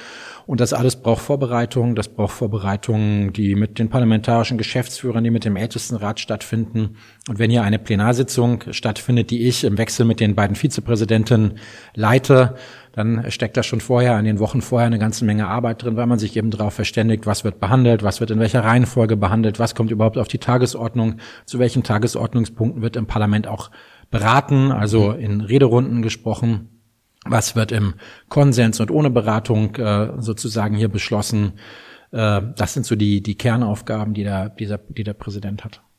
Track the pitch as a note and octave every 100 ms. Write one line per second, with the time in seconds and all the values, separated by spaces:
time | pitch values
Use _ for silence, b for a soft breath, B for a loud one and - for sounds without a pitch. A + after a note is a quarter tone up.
0 | B B B B - A#2+ B2 A#2 B2 -
1 | A#2 A2+ - C#3+ B2 A#2+ A#2 B2+ A#2+ G#2+
2 | G#2 - G2+ - A2 G#2+ G2 G#2 - G#2+
3 | G#2+ G#2 G2 F#2 G2+ G2+ G#2+ - A2 B2+
4 | A2+ A2 A2+ A#2 A2+ A#2 G2+ B2+ B2 -
5 | B2+ A2+ A#2 A#2 A2 G2 A2 A2+ - A2+
6 | G#2 G#2+ - G#2 - A2 G#2+ A2+ G#2+ A2
7 | B B - G#2 A2+ A#2+ G2+ A2 - G2+
8 | A2 B2 C3 - A#2+ A#2 - - A2+ G#2
9 | - A#2+ A2 A#2 A#2+ B2 A#2 G2+ A2+ -
10 | A#2 A2 G#2+ G#2 G2+ G2+ C#3+ - A2+ A2
11 | A2 A2+ G#2+ A#2 G#2 G#2+ B B B -
12 | G#2+ B2+ - C3 B2 B2+ B B B A2
13 | A2 A2+ A2 - A2 B2 - A2+ - B2
14 | B2 A2 G#2+ G2+ G#2+ A2+ - B2 A#2 A2+
15 | A2 - A2 G#2 F#2+ A2+ A#2 A2+ A#2+ A2+
16 | A#2+ A#2 G#2+ A2 A2 G2+ G#2 - G#2+ A#2
17 | A2 A2 A2 G2+ G#2+ - G2 C3 A#2+ A2
18 | G2+ - A2+ A2 A2 B2+ A2 A#2+ A#2+ B2
19 | A2+ G#2+ G2 A2+ A2 G#2+ A#2 - A2+ G#2+
20 | A2 B2 G#2+ - - B2 B2+ - A2+ B2+
21 | A2+ A2 B B - B2 B2 C3 - G#2
22 | A#2+ - A2+ A#2+ G#2+ - A2+ A#2 A2+ A#2
23 | G#2+ A2+ G#2 G#2+ G2+ G#2+ - B B B
24 | _ G#2+ A2 C3+ C3+ C#3 C3+ B2+ G#2 A2
25 | G#2 - G#2+ G#2 G#2 C3+ B2+ A#2+ B2+ A#2
26 | A2+ - A2 G#2 A#2 G#2+ - _ _ _
27 | _ _ - A#2 - A2+ G#2 A2 G2 -
28 | B B - C#3+ C#3+ B2 A2+ A2 G#2+ D3+
29 | D3 A#2+ G#2+ G#2+ - G#2+ G#2+ A#2 G#2+ G2+
30 | G#2+ C#3 A2 G#2+ A#2+ A2 G#2+ G#2+ A2 G2+
31 | - G#2 - G#2+ G#2 B B B B B
32 | B A#2 G#2+ G2+ A2+ - F2+ C#3+ - G#2+
33 | G#2 G2+ G2+ G2+ B2 A2+ A2 G#2+ - G#2+
34 | G#2+ G#2+ G2+ G2 G2+ - G#2 G#2 - -
35 | G#2 G2+ - G2+ G2+ G#2 - - _